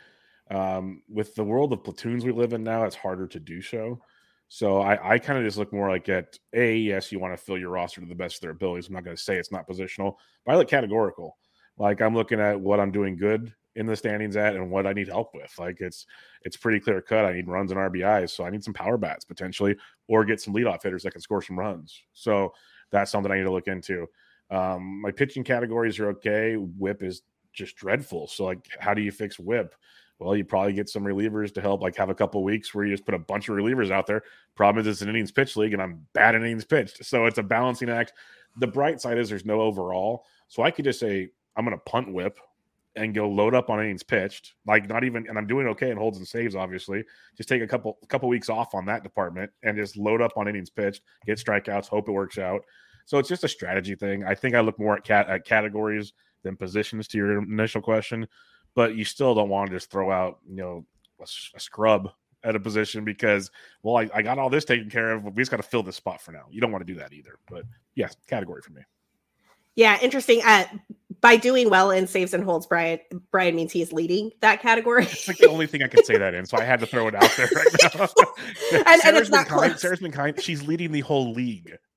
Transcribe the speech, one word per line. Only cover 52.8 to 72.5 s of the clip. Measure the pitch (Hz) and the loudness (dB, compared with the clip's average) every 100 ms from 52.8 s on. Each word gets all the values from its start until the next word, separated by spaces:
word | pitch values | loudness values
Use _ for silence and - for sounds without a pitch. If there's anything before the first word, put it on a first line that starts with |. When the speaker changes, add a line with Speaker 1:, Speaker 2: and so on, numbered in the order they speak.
| _ _ _ | _ _ _
Speaker 1:
So | 143 | 0
it's | 131 | 0
just | 180 | -2
a | 156 | -4
strategy | - 87 95 92 95 | -6 -4 -4 -4 -6
thing. | 101 98 | -4 -4
I | 95 | -4
think | 98 131 120 | -2 2 2
I | |
look | 110 - | 2 0
more | 107 104 | -2 -2
at | |
cat-, | - 104 98 | 2 2 2
at | 95 | -2
categories | - 110 107 104 107 107 101 _ _ _ | 0 0 2 -2 -4 -4 -8 _ _ _
than | 95 95 | -12 -10
positions | 92 101 104 110 104 | -4 -2 -2 -6 -6
to | 110 | -2
your | 101 104 | 0 0
initial | 101 107 110 110 | 0 -2 -2 -2
question, | 113 110 - 113 110 _ _ _ _ | 0 -2 -2 -8 -8 _ _ _ _
but | - 117 110 | 0 2 0
you | 104 | -8
still | - 135 | 0 2
don't | 110 101 | 2 2
wanna | 98 98 | 0 -2
just | 92 - | -6 -8
throw | 98 95 | -4 0
out, | 92 92 87 - | 0 -2 -6 -16
you | 95 | -12
know, | 90 87 - _ _ _ | -10 -12 -16 _ _ _
a | |
s-, | - - - - | -18 -16 -16 -16
a | |
scrub | - - 110 104 95 - _ _ | -16 0 4 4 2 -12 _ _
at | 117 110 | -4 -2
a | |
position | 104 107 104 110 107 | -2 -2 -2 -4 -8
because, | 101 113 101 92 - - _ | -2 2 2 0 -14 -20 _
well, | 107 120 | 0 0
I, | 110 | 2
I | 104 | 0
got | 110 135 | 0 0
all | 131 | 2
this | 135 - | 0 2
taken | 120 107 | 0 0
care | 117 113 | -2 -2
of. | 110 | -2
We | 101 101 | -4 -2
just | 127 | -2
gotta | 113 | -2
fill | - 120 | -2 -4
this | 92 - | -4 -6
spot | - 87 | -10 -10
for | - | -14
now. | 78 64 | -20 -16
You | 95 | -4
don't | 117 | -2
wanna | 98 | -2
do | 87 87 | -8 -12
that | 69 | -14
either. | 73 71 - _ | -20 -20 -20 _
But | 87 117 - _ | -16 -16 -20 _
yes, | - 104 - _ | -6 -6 -8 _
category | 117 87 78 | -8 -8 -12
for | - | -18
me. | 71 - _ _ _ _ _ _ _ _ - | -20 -20 _ _ _ _ _ _ _ _ 4
Speaker 2:
Yeah, | 220 202 | 6 6
interesting. | 247 269 - 233 | 2 0 4 6
Uh, | 226 208 180 208 - - _ - | 8 6 6 -6 -18 -20 _ 4
by | 240 226 | 8 8
doing | 247 262 226 | 8 4 6
well | 190 196 | 6 6
in | 190 185 | 4 2
saves | 190 185 | 0 0
and | 180 | 0
holds, | 190 | 0